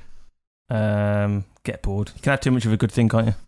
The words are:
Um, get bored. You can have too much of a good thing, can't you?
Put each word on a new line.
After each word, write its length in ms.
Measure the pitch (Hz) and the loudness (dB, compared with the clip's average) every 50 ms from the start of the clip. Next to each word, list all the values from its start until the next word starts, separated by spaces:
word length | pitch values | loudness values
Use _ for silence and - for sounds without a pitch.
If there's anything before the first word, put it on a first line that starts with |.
| - - - - - - - _ _ _ _ _ _ - | -16 -16 -16 -16 -18 -20 -20 _ _ _ _ _ _ -6
Um, 760 | 123 107 107 104 104 104 104 104 104 104 101 101 104 101 101 - _ _ - | -2 -2 0 0 0 0 2 2 2 2 0 0 0 -2 -4 -6 _ _ -8
get 180 | 123 - - | -8 -6 -4
bored. 300 | - 104 98 101 101 - - | -4 -4 -2 -2 -4 -4 -8
You 60 | - | -4
can 100 | - 143 | 0 0
have 100 | 139 135 | 0 2
too 100 | - 139 | 2 2
much 140 | 127 123 110 | 2 2 2
of 80 | 110 110 | 2 2
a 40 | |
good 140 | - 123 104 | 2 2 0
thing, 160 | - - 117 107 | 2 2 2 4
can't 180 | 113 113 110 | 4 2 2
you? 60 | 110 - - - | 2 0 -2 -6